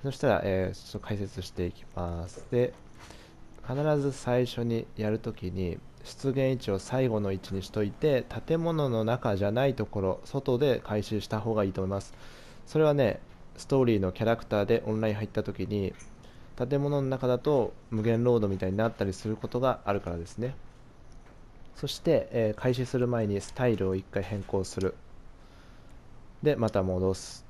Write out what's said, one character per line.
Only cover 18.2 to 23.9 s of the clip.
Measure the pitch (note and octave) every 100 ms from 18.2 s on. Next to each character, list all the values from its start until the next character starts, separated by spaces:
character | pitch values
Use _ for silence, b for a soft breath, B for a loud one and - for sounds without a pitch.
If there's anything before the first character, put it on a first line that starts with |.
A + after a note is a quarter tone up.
ロ | B2 A#2+
ー |
ド | G#2
み | G2
た | F#2+
い |
に | G2
な | A2+
っ |
た | -
り | G2
す | F#2 G#2+
る | G#2+
こ | A2
と | B2
が | C3 A#2+
あ | -
る | G2+
か | F2+
ら | F2
で |
す | E2+ -
ね。 | A#2+ C#3+ - - - - - - - - - - -
そ | - C#3+
し | -
て、 | E3+ C#3+ -
え | A#2+ A2 G#2+
ー、 |
開 | B2+
始 | B2+ B2
す | C3
る | A#2+
前 | A#2+ G#2+
に | G2+
ス | -
タ | - B2+
イ | G#2+
ル | F#2+